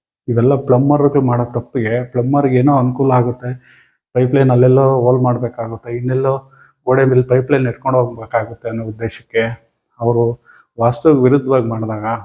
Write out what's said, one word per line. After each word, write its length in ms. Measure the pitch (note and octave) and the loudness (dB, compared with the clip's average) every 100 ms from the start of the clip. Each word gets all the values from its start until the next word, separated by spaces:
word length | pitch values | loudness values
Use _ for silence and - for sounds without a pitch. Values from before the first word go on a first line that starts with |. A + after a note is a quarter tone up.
| _ _ - | _ _ -4
ಇವೆಲ್ಲ 280 | A#2 B2 C#3 | 0 2 0
ಪ್ಲಂಬರ್‌ಗಳು 680 | C3+ B2 C#3 D3 C#3+ C#3+ | 2 2 2 2 2 0
ಮಾಡೋ 240 | C3 A#2+ A#2+ | 0 0 -2
ತಪ್ಪಿಗೆ, 640 | A#2+ - C3 A2 A#2+ B2+ | -6 -6 -6 -2 -4 -4
ಪ್ಲಂಬರ್‌ಗೆ 440 | B2+ B2+ C#3+ C#3 B2+ | -4 -2 0 2 2
ಏನೋ 220 | C#3 C#3 | 2 2
ಅನುಕೂಲ 340 | B2+ B2+ C3+ | 0 0 0
ಆಗುತ್ತೆ, 380 | B2+ A#2+ A#2+ B2 B2+ - _ _ _ _ | 2 0 -4 -10 -12 -16 _ _ _ _
ಪೈಪ್‌ಲೈನ್ 380 | B2 B2+ C#3 C3 | -2 0 2 2
ಅಲ್ಲೆಲ್ಲೋ 300 | B2 B2+ C3 | 4 4 4
ಹೋಲ್ 400 | C3+ C3 A#2+ B2+ | 4 2 2 2
ಮಾಡಬೇಕಾಗುತ್ತೆ, 760 | B2+ A#2+ A#2+ - A2+ A2+ A#2+ A#2+ | 0 -2 -4 -8 -10 -10 -10 -8
ಇನ್ನೆಲ್ಲೋ 560 | B2 C3 C3+ C3+ - _ _ _ - | -4 -2 -2 -4 -8 _ _ _ 0
ಗೋಡೆ 200 | C3 C3 | 2 4
ಮೇಲೆ 180 | B2+ | 2
ಪೈಪ್‌ಲೈನ್ 440 | B2+ B2+ B2+ C#3+ B2+ | 2 0 2 0 0
ಎತ್ಕೊಂಡು 320 | A2+ C3 C3 | -4 -2 0
ಹೋಗ್ಬೇಕಾಗುತ್ತೆ 680 | A#2 A2+ A2 A#2 A2 A#2 A#2 | -2 -6 -6 -4 -4 -8 -10
ಅನ್ನೋ 140 | A2+ | -8
ಉದ್ದೇಶಕ್ಕೆ 880 | A2 A2 A2+ - - A2+ A2+ A#2 _ _ _ - | -8 -8 -10 -10 -6 -4 -4 -6 _ _ _ -4
ಅವರು 440 | A#2 A#2 A#2 A#2+ _ _ _ - | 0 2 0 -2 _ _ _ -2
ವಾಸ್ತು 420 | A#2 B2 D#3+ C#3+ | -2 2 2 4
ವಿರುದ್ಧವಾಗಿ 440 | B2 C#3 B2+ C3 A2+ | 4 2 2 0 0
ಮಾಡಿದಾಗ 400 | A2+ A2 G#2+ G#2+ A2 | -4 -6 -6 -6 -8